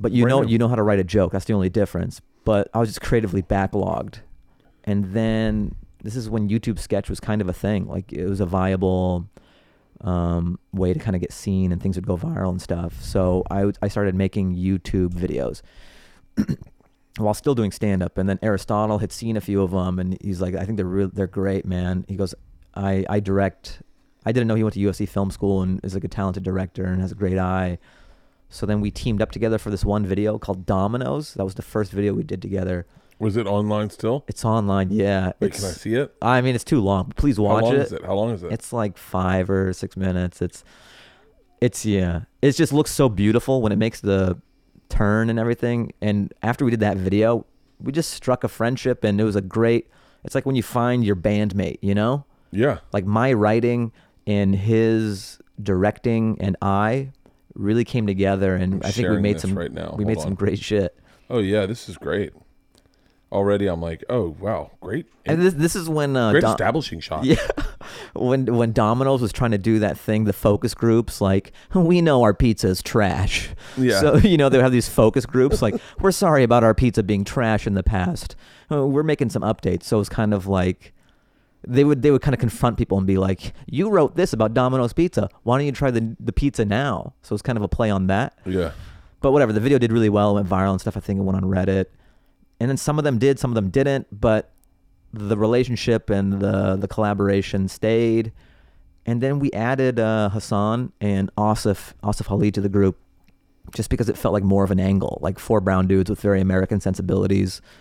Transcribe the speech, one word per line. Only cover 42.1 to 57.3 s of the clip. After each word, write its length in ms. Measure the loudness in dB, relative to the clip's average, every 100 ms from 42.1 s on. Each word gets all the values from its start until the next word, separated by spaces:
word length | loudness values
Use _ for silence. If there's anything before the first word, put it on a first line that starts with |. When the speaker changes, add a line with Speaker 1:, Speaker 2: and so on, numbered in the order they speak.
| -2 -8 0
Speaker 1:
It 100 | 0
just 220 | 2 2
looks 180 | 2 0
so 160 | 2 2
beautiful 540 | 4 2 2 2 0
when 100 | 2
it 60 | 0
makes 240 | 0 -2
the 360 | -2 0 0 -2 -8 _ _ _ -4
turn 400 | 0 2 2 2
and 100 | 0
everything. 540 | 0 0 -2 -2 -4 -4
And 320 | -2 0 -2 -4
after 220 | -4 0 0
we 60 |
did 100 | 2
that 160 | 0 0
video, 480 | 0 2 4 2 -4 _ _ -12
we 140 | -6
just 180 | -4 -4
struck 320 | -4 -2 -2
a 60 | -2
friendship, 560 | -2 -2 -2 -2 0 0
and 160 | 2
it 20 |
was 140 | 2 0
a 40 |
great, 460 | -2 0 2 2 -2 _ _ _ -6
it's 100 | -4
like 100 | -2
when 120 | -2
you 60 |
find 420 | -2 0 0 2 0
your 100 | 0
bandmate, 640 | 0 0 0 -2 -4 -2
you 140 | 0 2
know? 300 | 2 0 -6 _ -8
Speaker 2:
Yeah. 280 | 0 0 0 -4
Speaker 1:
Like, 140 | -4 0
my 260 | 0 2
writing 640 | 2 4 2 2 0 -4 -8 _ _ -2
and 280 | 2 2
his 880 | 2 2 4 4 2 0 -6 -12 -20 -20 -10
directing 720 | -2 2 2 0 -2 0 0 -2
and 160 | -2 -2
I 500 | 0 0 0 -2 -4 -12 _